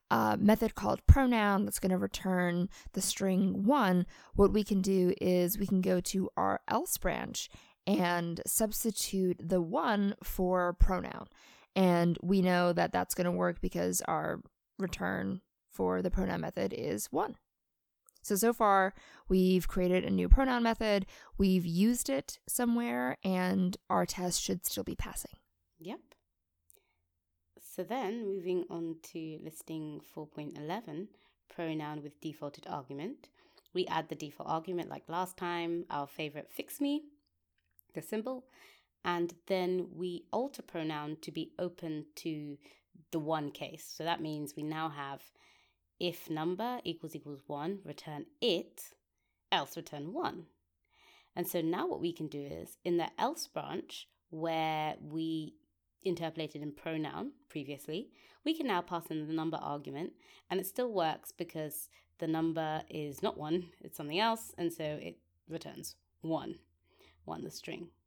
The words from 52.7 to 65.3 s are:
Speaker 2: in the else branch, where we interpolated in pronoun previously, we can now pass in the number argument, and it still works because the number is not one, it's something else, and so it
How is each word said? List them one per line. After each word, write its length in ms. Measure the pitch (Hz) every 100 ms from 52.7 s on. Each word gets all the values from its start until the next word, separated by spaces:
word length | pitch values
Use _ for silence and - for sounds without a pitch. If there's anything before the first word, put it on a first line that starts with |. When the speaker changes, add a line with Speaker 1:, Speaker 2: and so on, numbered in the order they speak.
| -
Speaker 2:
in 120 | 180 170
the 120 | 165 -
else 260 | 233 330 -
branch, 600 | 160 147 165 - - - _ _
where 640 | 160 160 160 160 156 156 -
we 540 | 147 160 160 160 151 - _ _ _ _
interpolated 580 | 190 170 165 165 151 147
in 80 | 147
pronoun 600 | 147 165 160 151 - 277 - _
previously, 640 | 156 139 139 - 160 277 _ - _
we 100 | 302 320
can 100 | 277
now 120 | 180
pass 260 | 170 170 165
in 200 | 156 151
the 60 |
number 220 | 160 160 160
argument, 560 | - 143 143 139 175 - - - -
and 100 | 190
it 60 | 180
still 260 | - 247
works 400 | 202 160 - -
because 560 | - 165 160 151 - - - _ -
the 80 | 160
number 540 | 160 165 160 156 156 -
is 320 | 156 147 131
not 140 | 202 -
one, 300 | 151 175 170 -
it's 160 | - -
something 240 | 147 170
else, 320 | 226 226 - -
and 160 | 170
so 120 | 165
it 340 | 151 151 - - _